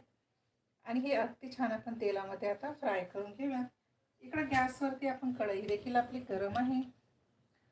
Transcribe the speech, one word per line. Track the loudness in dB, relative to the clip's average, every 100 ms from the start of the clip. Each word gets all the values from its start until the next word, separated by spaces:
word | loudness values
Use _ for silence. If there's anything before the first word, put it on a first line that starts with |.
| -12 _ _ _ _ _ _ _ -4
आणि | -2
हे | 2 2
अगदी | 2 -4 -10
छान | -2 0
आपण | 0 -4 0
तेलामध्ये | 2 2 -2 -2 -2
आता | 0 -4 -2
फ्राय | 0 2
करून | 0 -4 -6
घेऊया. | -2 -2 0 -2 -8 _ _ _ _
इकडं | -6 -2 2
गॅसवरती | 4 2 2 -2 0 -2
आपण | 0 -2
कढई | 0 0 0 0
देखील | -2 2 2
आपली | 2 -2 -4
गरम | -2 0 2
आहे | 2 2 0 -6 _ _ _ _ _ _ _